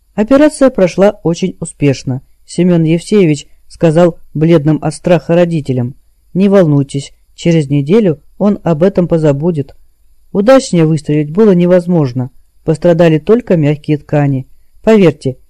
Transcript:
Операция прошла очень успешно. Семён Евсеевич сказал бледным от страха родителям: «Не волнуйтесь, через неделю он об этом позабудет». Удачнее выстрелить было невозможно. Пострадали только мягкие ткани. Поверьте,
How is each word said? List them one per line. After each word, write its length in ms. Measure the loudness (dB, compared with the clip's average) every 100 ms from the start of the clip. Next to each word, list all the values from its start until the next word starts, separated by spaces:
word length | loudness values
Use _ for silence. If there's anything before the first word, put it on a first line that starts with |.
| _
Операция 560 | -6 0 2 0 0 -2
прошла 520 | 0 -2 0 0 0
очень 320 | -6 -4 -6 -8
успешно. 640 | -14 -4 -2 -2 -6 -10 -12 _ -12
Семён 380 | -2 0 2
Евсеевич 640 | 0 -2 0 0 2 -2 -8 _ -20
сказал 500 | -4 0 2 2 0 -10
бледным 460 | -2 2 2 2 -2
от 100 | -4
страха 400 | -6 -2 -2 0
родителям: 640 | 0 0 -2 -4 -4 -6 -10 _ _ _
«Не 160 | -2 2
волнуйтесь, 640 | 2 2 0 -2 -6 -12 _ _
через 360 | -6 -2 0 0
неделю 520 | -2 0 0 0 -4 _ -4
он 220 | -4 -2
об 200 | -4 0
этом 240 | 0 0 -2
позабудет». 680 | 0 0 -2 -2 -4 -8 -12 _ _ _ _ _
Удачнее 540 | -2 2 2 2 0 2
выстрелить 460 | 0 -2 -4 -2
было 200 | 2 2
невозможно. 800 | 4 2 2 0 -2 -2 -4 -8 -12 _ _
Пострадали 540 | -6 -2 0 2 2 0
только 380 | 0 0 0 0
мягкие 400 | 0 -2 -4 -6
ткани. 500 | -4 -2 -2 -4 -8 -20 _ -6
Поверьте, 560 | 0 4 2 0 -6 -10 _